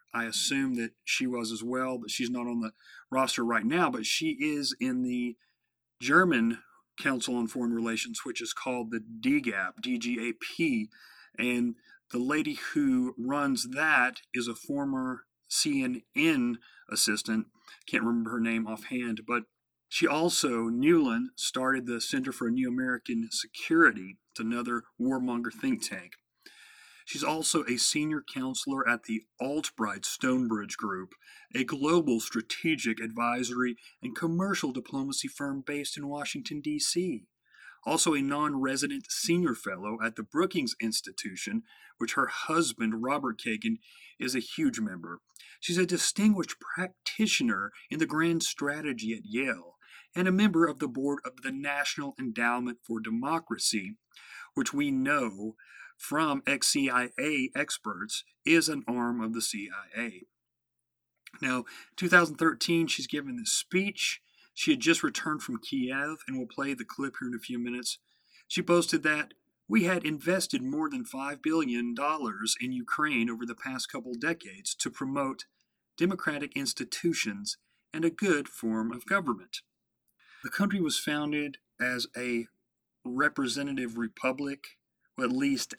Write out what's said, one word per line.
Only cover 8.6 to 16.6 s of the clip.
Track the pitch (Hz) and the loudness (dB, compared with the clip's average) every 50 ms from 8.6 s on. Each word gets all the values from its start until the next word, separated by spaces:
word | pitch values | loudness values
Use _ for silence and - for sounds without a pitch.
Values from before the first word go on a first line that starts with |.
| - 127 123 123 113 113 | -4 -4 -2 -2 -4 -4
the | 117 110 107 113 113 110 | -6 -6 -8 -8 -8 -2
D | 113 131 147 147 | 2 4 4 4
gap, | 127 117 101 98 92 90 - 110 | 2 0 -2 -2 -2 -4 -6 -6
D | 117 127 127 | -4 -2 -2
G | 117 117 120 123 113 117 120 | -2 -2 -2 -2 -2 -2 -4
A | |
P. | 110 - - - - - 170 151 123 110 107 - - - - - - - - - _ | -4 -6 -8 -8 -2 0 2 2 2 2 0 -4 -8 -18 -20 -20 -20 -20 -20 -12 _
And | - 117 123 123 120 120 120 117 - _ - - - _ - | -2 0 0 2 2 0 0 -2 -6 _ -20 -20 -20 _ -6
the | - 120 | -4 -2
lady | 123 135 151 156 151 151 139 - - - - | 0 2 2 2 0 0 -4 -6 -6 -2 2
who | 147 143 135 127 127 123 127 - | 2 4 6 6 4 2 0 -2
runs | 117 117 131 143 143 143 139 131 117 123 123 | -4 -2 -2 0 2 2 2 2 0 -2 -2
that | 127 143 156 156 147 127 123 127 120 - - _ - | -2 0 2 4 6 6 4 4 2 -4 -12 _ -4
is | 123 117 | -2 -2
a | 120 - | -2 -4
former | - - - 143 143 139 139 135 131 131 127 127 - - _ _ _ _ - | -6 -6 -4 -4 -2 -2 0 -2 -2 -2 -2 -4 -6 -10 _ _ _ _ -4
C | - - - 151 143 135 131 | -2 0 0 2 2 0 0
N | 127 123 117 - _ - | 0 -2 -4 -8 _ 0
N | - 160 165 156 131 120 123 117 - | 2 4 4 6 4 4 2 0 -2